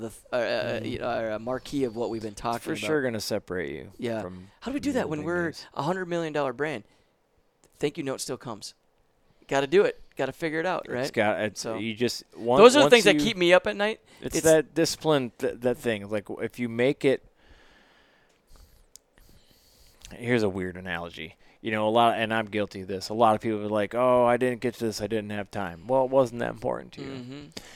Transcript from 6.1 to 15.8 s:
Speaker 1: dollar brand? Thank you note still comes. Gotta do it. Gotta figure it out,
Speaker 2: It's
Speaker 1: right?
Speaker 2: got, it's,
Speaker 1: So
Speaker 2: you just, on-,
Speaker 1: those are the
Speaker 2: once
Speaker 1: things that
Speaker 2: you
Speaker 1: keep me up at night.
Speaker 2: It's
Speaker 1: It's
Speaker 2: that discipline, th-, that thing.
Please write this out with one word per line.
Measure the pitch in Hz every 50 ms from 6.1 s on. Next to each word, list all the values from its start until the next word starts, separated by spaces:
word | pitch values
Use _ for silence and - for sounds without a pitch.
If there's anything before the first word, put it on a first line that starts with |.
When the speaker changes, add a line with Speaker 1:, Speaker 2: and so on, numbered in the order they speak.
| 175 170 165 156
Speaker 1:
dollar | 147 151 143 135 123
brand? | 117 147 156 147 107 - _ _ _ _ _ _ _ _ _ _ _ _ _ _ _ _ _ _ _
Thank | - 147 143 170
you | 143
note | 135 131 104
still | - - 131 117
comes. | - 127 110 98 - - - _ _ _ _ _ _ _ _ _ _ _ _ _ _ -
Gotta | 143 139 139
do | 135 143 196 208
it. | - - - - - _
Gotta | - 139 131
figure | 131 - 170 160 151 160
it | 160
out, | 185 175 - -
Speaker 2:
It's | - 127
Speaker 1:
right? | 123 131 147
Speaker 2:
got, | - 120 104 104 101 82
it's, | 107 107 95 -
Speaker 1:
So | - 120 110
Speaker 2:
you | 110 107 113 110
just, | 104 120 117 - - - _ -
on-, | 80 107 117 123 135
Speaker 1:
those | 214 247 247
are | 294
the | 277
Speaker 2:
once | -
Speaker 1:
things | 247 233 196
that | 208 175
Speaker 2:
you | 147
Speaker 1:
keep | 147 226 226
me | 185 180 175
up | 180 185 -
at | 214 208
night. | 202 202 214 220 - _ _ - -
Speaker 2:
It's | - 127 -
Speaker 1:
It's | 170 143
Speaker 2:
that | 160 160 156 143 - -
discipline, | 160 165 147 - - - 156 151 139 127 117 - -
th-, | - 127 - 113
that | 120 127 123
thing. | -